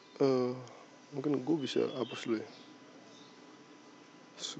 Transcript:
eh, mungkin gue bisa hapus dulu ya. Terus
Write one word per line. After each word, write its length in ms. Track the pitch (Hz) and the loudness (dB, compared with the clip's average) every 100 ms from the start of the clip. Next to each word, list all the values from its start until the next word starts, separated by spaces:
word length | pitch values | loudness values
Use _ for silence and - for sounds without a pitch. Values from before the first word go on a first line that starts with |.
| - - | -10 2
eh, 320 | 139 127 123 127 127 - - - - | 4 4 2 -2 -10 -16 -20 -20 -10
mungkin 240 | 143 147 135 127 | -4 0 2 2
gue 100 | 160 | 2
bisa 240 | 127 131 120 | 2 2 2
hapus 320 | 127 117 - - | 0 -4 -4 -2
dulu 160 | 110 | -2
ya. 60 | - - - - - - - - - - - - - - - - - - - | -2 -14 -18 -20 -20 -20 -20 -20 -20 -20 -20 -20 -20 -20 -20 -20 -20 -20 -20
Terus 180 | - - - | -12 -10 -6